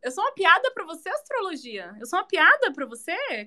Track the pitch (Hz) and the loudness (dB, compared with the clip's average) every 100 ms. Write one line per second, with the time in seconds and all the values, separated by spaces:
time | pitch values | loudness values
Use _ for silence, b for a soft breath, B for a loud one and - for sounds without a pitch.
0 | 262 381 494 554 349 381 508 508 320 320 | -8 -4 -4 2 4 4 4 -4 -12 -10
1 | - 587 - 480 381 285 254 208 175 214 | -8 -8 -6 -6 -4 -8 -10 -12 -12 -14
2 | 240 359 403 349 320 587 403 277 247 233 | -6 -4 0 6 6 6 4 -2 -10 -10
3 | - 392 539 226 | -6 -6 -4 -6